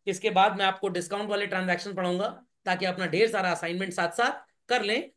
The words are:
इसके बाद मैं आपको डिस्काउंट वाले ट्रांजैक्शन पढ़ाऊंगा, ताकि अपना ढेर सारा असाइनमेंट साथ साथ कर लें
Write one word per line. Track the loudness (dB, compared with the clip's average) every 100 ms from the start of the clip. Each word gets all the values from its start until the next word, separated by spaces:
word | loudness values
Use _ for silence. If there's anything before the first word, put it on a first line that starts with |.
| -6
इसके | -2 2
बाद | 6 4 4
मैं |
आपको | 0 0 -2
डिस्काउंट | -4 -4 -4 -2
वाले | -2 -2
ट्रांजैक्शन | -2 0 -2 -2
पढ़ाऊंगा, | -2 0 0 -2 -6 -18 _
ताकि | -4 0 0
अपना | -2 0
ढेर | 2 2
सारा | 2 0
असाइनमेंट | 0 -2 -4 -4
साथ | -2 -2
साथ | 0 0 -2 -10 _ -2
कर | 0
लें | 0 -2 -4